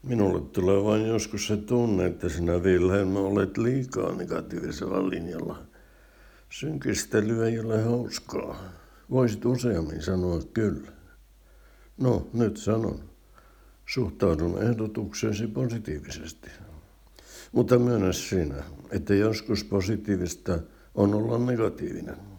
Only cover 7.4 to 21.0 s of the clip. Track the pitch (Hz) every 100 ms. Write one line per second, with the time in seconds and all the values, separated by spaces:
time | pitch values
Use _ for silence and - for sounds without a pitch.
7.4 | 113 113 113 110 113 123 117 - - -
8.4 | - - 92 87 - - - 127 123 107
9.4 | 117 123 123 90 78 - 71 92 90 85
10.4 | - - 107 - - - - - - -
11.4 | _ - - - - - 127 101 - 117
12.4 | 110 - - 113 110 - - - _ -
13.4 | - - - _ - 131 110 - 98 80
14.4 | 85 95 113 113 107 107 104 - 110 104
15.4 | 113 131 127 113 - 76 - - - -
16.4 | - - - - - - - - - -
17.4 | - - 120 123 120 117 95 90 - 95
18.4 | 78 69 71 - - 101 - 101 107 110
19.4 | - 101 - 101 92 104 - 95 90 -
20.4 | - 82 - - - -